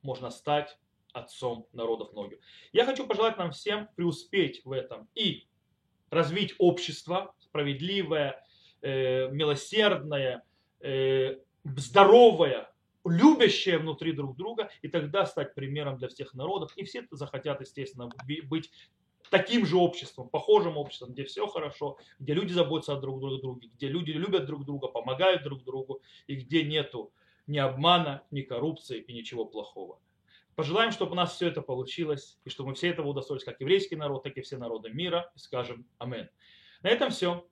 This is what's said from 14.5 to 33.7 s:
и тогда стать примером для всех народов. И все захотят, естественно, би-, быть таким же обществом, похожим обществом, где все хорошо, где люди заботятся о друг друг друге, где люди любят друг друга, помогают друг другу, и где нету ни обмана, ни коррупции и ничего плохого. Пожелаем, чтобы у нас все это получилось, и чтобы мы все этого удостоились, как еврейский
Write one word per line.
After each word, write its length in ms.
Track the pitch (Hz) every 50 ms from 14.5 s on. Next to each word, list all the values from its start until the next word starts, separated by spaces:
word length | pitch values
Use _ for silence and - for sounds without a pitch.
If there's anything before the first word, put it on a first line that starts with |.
| 233 226 208 - - _ -
и 60 | 175
тогда 380 | - 170 151 143 151 196 185
стать 280 | - - - - - -
примером 440 | - 135 135 139 151 147 139 131 123
для 100 | 127 123
всех 260 | - - 135 - -
народов. 380 | 127 135 165 196 - 254 - -
И 80 | - -
все 220 | - - 240 240 -
захотят, 500 | - 139 143 135 - 131 - 151 139 -
естественно, 500 | 131 - _ - 135 135 - 127 123 120 120 - -
би-, 160 | 131 147 160 156
быть 280 | 135 156 165 160 - _ - - _ _ _ _ _ _ _ _ -
таким 360 | - 190 185 - 240 240 208
же 100 | 156 160 180
обществом, 500 | 175 175 175 - - - - - 127 -
похожим 480 | - 151 143 - 214 208 - 170 156
обществом, 360 | 151 143 135 - - 127 123 123
где 120 | 131 135
все 220 | - - 196 208
хорошо, 520 | - - 170 156 143 139 - 147 143 135 - - _ - _
где 140 | 139 131 147
люди 180 | 170 196 175 180
заботятся 420 | 175 170 143 156 156 160 - 143
о 60 | 139
друг 200 | 131 135 135 135
друг 200 | 131 139 135 135
друге, 300 | 135 131 123 123 120 117 _
где 140 | _ 143 135
люди 240 | 139 175 170 147 156
любят 340 | 151 175 202 185 180 139
друг 180 | 139 151 143 139
друга, 220 | 135 143 135 131 127
помогают 540 | - 117 117 127 131 131 185 190 185 180 -
друг 200 | 147 139 135 -
другу, 380 | 131 131 135 131 135 135 135 _ _ - - _
и 100 | - 143
где 280 | 135 123 120 151 165 156
нету 480 | 147 156 156 143 147 - 120 104 - _ _ _ _ _ _ _
ни 120 | - 147 147
обмана, 640 | 135 131 131 127 147 170 175 175 165 147 139 139 - _
ни 120 | - 139 131
коррупции 580 | - 131 120 139 160 160 - - - 127 110
и 140 | 110 - 120
ничего 300 | 117 113 - 127 117 110
плохого. 520 | 104 101 107 104 - - - 95 85 - _ _ _ _ _ _ _ _ _ _ _ _
Пожелаем, 360 | - 156 139 165 208 226 233 220
чтобы 200 | - 190 156 170
у 20 |
нас 180 | 180 180 143 -
все 120 | - 185 170
это 140 | 165 165 143
получилось, 760 | - 131 127 127 - - - 170 156 147 135 - - _ _ _
и 60 | 131
чтобы 200 | - - 135 135
мы 40 | 131
все 120 | - - 175
этого 200 | 175 170 151 143
удостоились, 360 | 143 135 123 - 147 131 -
как 160 | - 117 _
еврейский 360 | 131 135